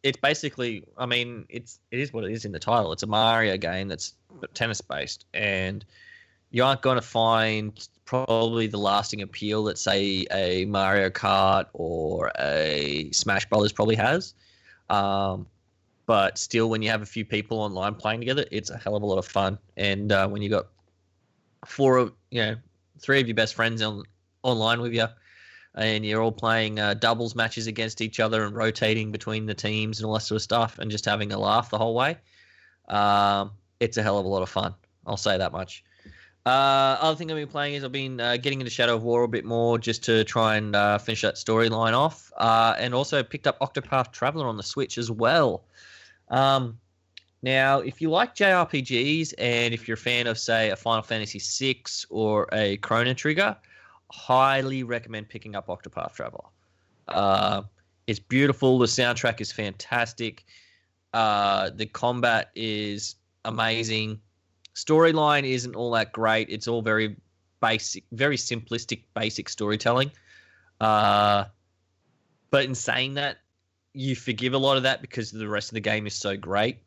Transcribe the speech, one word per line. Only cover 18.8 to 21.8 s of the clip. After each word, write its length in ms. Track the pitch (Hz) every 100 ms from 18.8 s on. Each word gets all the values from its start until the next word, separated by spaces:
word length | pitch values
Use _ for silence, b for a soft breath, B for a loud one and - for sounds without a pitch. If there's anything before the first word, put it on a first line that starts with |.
| 101 104
of 80 |
a 20 | 104
lot 120 | 95
of 60 | 92
fun. 320 | 98 95 98 _ -
And, 340 | 101 98 104
uh, 160 | 98 98
when 160 | 101
you 60 | 104
got 180 | 104 - _ _ _ _ _ _ _ _ _
four 340 | - -